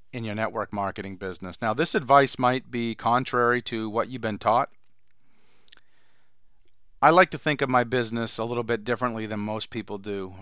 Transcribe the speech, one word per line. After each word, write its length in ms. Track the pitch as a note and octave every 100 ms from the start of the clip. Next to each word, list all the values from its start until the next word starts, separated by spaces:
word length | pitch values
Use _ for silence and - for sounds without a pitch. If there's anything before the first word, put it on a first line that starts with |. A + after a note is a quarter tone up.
| -
in 120 | B2
your 100 | A2
network 380 | G#2 A2 A2 G2+
marketing 460 | G2+ G2 G2+ G2 F#2+
business. 440 | F#2+ F2 F#2 -
Now, 100 | A#2
this 220 | A#2 E3
advice 420 | A3 B2+ C#3 C#3 -
might 320 | B2 C3 -
be 280 | B2 A#2 A2
contrary 680 | A#2 A#2+ C3 B2 A#2+ B2
to 260 | - A2+ A2
what 200 | A2 G2+
you've 140 | B2+
been 180 | A2+ G2+
taught. 300 | G#2+ A#2 C#3 - - - - - - - - - - - - - - - - - - - - - - -
I 100 | C#3+
like 200 | E3+ F#3
to 80 | D3
think 240 | D#3 C#3
of 80 | C3+
my 140 | B2+
business 540 | A#2+ B2 A2+ A#2 A2+ -
a 60 |
little 200 | A2+ A#2+
bit 180 | A#2 A#2
differently 440 | G#2 A2+ B2 A2+ A2
than 120 | G#2+
most 320 | G#2 A2 -
people 260 | A#2 G2+ G2+
do. 380 | G#2 G2+ F#2 F#2